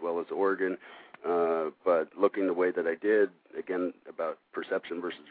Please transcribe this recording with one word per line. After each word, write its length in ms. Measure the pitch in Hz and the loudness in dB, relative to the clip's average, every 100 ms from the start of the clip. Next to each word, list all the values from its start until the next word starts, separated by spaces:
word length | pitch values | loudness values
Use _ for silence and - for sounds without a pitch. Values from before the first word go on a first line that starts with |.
well 160 | 85 85 | -4 -4
as 60 | 82 | -4
Oregon, 440 | 80 98 95 92 92 - - - - - | 0 0 0 -2 -4 -10 -20 -20 -8 -2
uh, 420 | 87 85 82 78 - | 2 2 2 -2 -2
but 240 | 92 85 78 80 | 2 2 0 2
looking 280 | 98 101 95 | 0 2 0
the 60 | |
way 160 | 87 90 | 2 0
that 160 | 90 82 | 0 -2
I 80 | |
did, 360 | 82 104 107 98 - _ 80 | 0 2 4 4 0 _ -10
again, 340 | - 90 87 - - | -6 -2 -4 -6 -12
about 300 | 85 82 80 _ | -6 -6 -6 _
perception 480 | - - 95 - 85 | -10 -4 -4 -4 -6
versus 200 | 87 80 - | -6 -10 -12